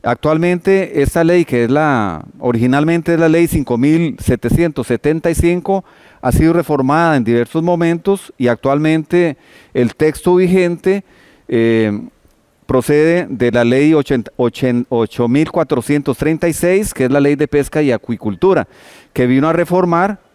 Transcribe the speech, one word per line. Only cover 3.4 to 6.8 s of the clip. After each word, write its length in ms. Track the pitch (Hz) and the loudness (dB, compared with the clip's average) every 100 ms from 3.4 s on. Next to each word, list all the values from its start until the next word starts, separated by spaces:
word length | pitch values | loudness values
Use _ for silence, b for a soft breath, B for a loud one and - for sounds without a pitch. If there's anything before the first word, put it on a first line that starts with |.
| 170 | 2
cinco 300 | - 135 120 | -2 -2 0
mil 400 | 139 160 165 - | 2 2 0 -4
setecientos 680 | - 123 120 147 170 143 120 | -4 -2 -2 0 -2 -2 -4
setenta 440 | 117 147 160 170 | -2 0 0 -2
y 40 | |
cinco, 500 | 160 170 175 - 190 b b b b | 0 0 0 -2 -4 b b b b
ha 100 | - | -2
sido 220 | - 160 | 2 2
reformada 640 | 170 156 147 | 2 0 -2